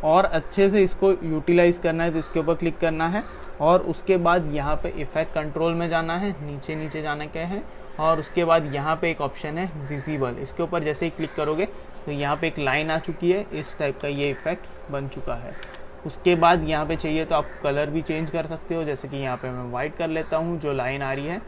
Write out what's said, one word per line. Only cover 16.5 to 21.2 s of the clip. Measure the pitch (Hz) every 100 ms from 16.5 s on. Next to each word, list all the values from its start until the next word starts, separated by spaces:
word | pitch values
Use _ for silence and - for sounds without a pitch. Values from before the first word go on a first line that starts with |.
| 175 156
यहाँ | 151 151
पे | 165
चाहिए | 160 156 156
तो | 156
आप | 147 -
color | 147 139 147
भी | 156
change | 151 160 160
कर | 170 160
सकते | 160 - 165
हो, |
जैसे | 156 139 139
कि | 139
यहाँ | 135 123
पे | 127
मैं | 127 123
white | 123 147 151
कर | 165
लेता | 160 156 160
हूँ | 165 170
जो | 147
line | 135 127 139
आ | 135
रही | 135